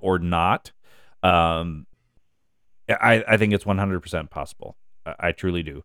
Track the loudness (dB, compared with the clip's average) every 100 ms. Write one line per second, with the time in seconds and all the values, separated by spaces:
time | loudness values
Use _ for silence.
0 | 0 0 0 0 2 0 -4 -20 -20 -20
1 | -20 -2 2 4 4 0 -4 -8 -14 -20
2 | _ _ _ _ _ _ _ -18 -6 0
3 | 2 2 4 2 4 2 0 0 0 -2
4 | -4 -6 -6 -10 -12 -12 -18 -18 -20 -18
5 | -16 -6 -4 -2 -4 -4 -6 -10